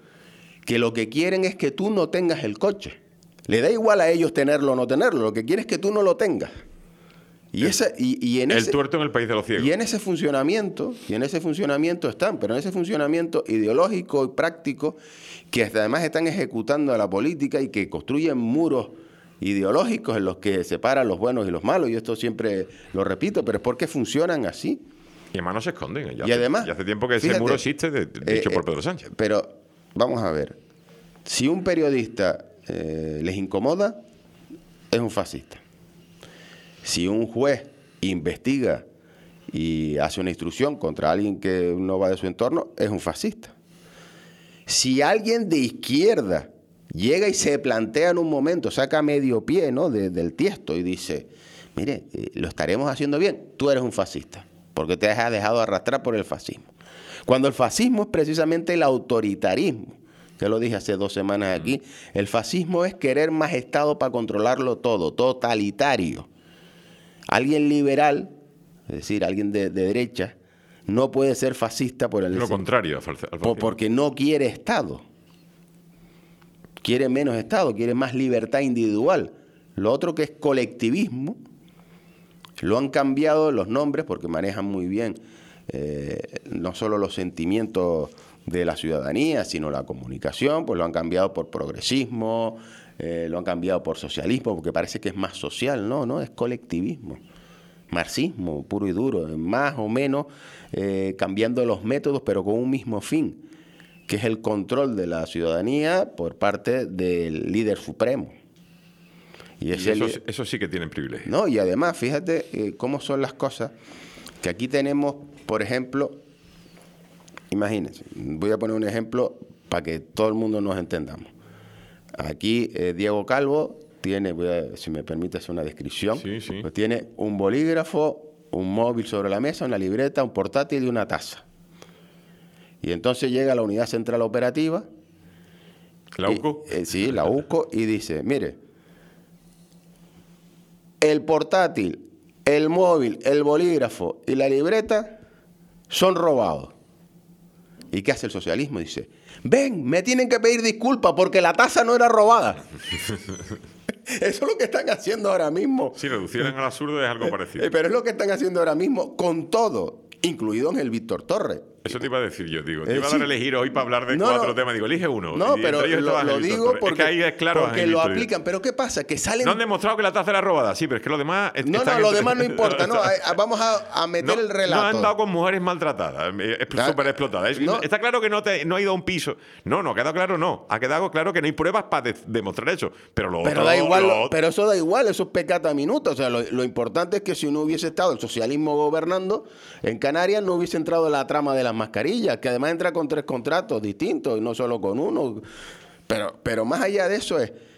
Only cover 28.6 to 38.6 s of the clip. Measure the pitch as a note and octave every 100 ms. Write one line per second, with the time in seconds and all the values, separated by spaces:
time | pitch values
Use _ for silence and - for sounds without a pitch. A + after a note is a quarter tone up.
28.6 | E2+ D2 F2 - - - G#2+ G#2 - -
29.6 | - _ - - B2+ A#2+ F#2+ D#2 C2+ -
30.6 | - - - - - - - - C#3+ F3+
31.6 | F3+ E3 D3+ C3 A2 - F#2 - - -
32.6 | - E2+ D#2+ D#2+ D#2 D2+ E2+ F#2+ F#2+ G2
33.6 | B2 F3+ G3+ G#3+ - - - - - -
34.6 | - - - A#2 A2+ G2+ F2+ C2 - -
35.6 | - - - - - - - - - -
36.6 | - - - E2+ F2+ A2 A2+ A2+ C#3 B2
37.6 | - - - - F#2+ F2+ D2+ D2+ C3+ C#3